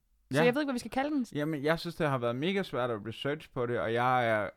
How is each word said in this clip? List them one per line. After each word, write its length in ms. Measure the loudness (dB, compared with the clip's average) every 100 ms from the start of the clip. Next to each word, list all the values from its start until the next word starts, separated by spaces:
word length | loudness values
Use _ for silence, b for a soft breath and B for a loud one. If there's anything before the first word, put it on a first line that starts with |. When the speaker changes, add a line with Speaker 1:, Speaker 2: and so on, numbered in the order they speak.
| _ _ -2
Speaker 1:
Så 60 | 4
Speaker 2:
Ja. 60 | 4
Speaker 1:
jeg 100 | 4
ved 60 |
ikke, 60 | 0
hvad 60 | -4
vi 40 |
skal 120 | -4
kalde 180 | -4 -2
den. 140 | -2 -2
Speaker 2:
Jamen, 300 | -2 -2 0
jeg 160 | 0 0
synes, 160 | -2 -2
det 120 | 0
har 100 | 0
været 180 | 0 0
mega 280 | 0 -2
svært 260 | -2 -2 -2
at 100 | -2 -6
research 420 | -4 -4 -4 -6
på 120 | -4 0
det, 140 | 0
og 140 | 0
jeg 360 | 2 4 4 4
er, 200 | 2 0